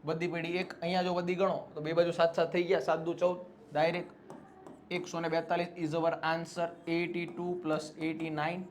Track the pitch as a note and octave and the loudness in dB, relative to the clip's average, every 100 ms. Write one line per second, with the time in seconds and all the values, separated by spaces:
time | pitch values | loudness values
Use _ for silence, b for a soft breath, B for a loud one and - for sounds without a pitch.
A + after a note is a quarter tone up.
0 | D3 E3 F3 E3 E3 F3 F3+ - E3+ F#3 | -4 -2 -2 -2 -2 -2 -4 -4 -2 0
1 | F3+ F3 F3+ F3+ F#3+ D3+ - D#3 D3+ E3 | 2 0 0 2 2 0 -4 -6 0 4
2 | E3+ E3+ E3+ - E3 F3+ E3+ F3+ - D#3+ | 4 6 4 4 2 2 4 2 4 0
3 | E3 E3+ F3+ F3+ - - - D3 D#3+ F3 | 0 2 2 2 -8 -18 -4 2 2 2
4 | E3+ - - - - - - - - F3 | -6 -14 -20 -20 -20 -20 -20 -20 -6 -6
5 | F3 E3+ E3 E3 E3 F3 F3 F3+ D#3+ E3 | -4 -2 0 0 2 0 0 -2 -2 2
6 | E3 E3 D#3+ E3 E3 - E3+ - - E3 | 2 2 0 -2 -4 -4 -4 -4 -2 0
7 | E3+ E3+ E3+ - F3 F3+ D#3 D3+ - - | 0 -2 -4 -4 -4 -2 0 0 -2 -6
8 | D#3+ D#3+ D#3+ D3+ D3+ F3+ F#3 | -4 -2 -4 -2 -2 -2 -8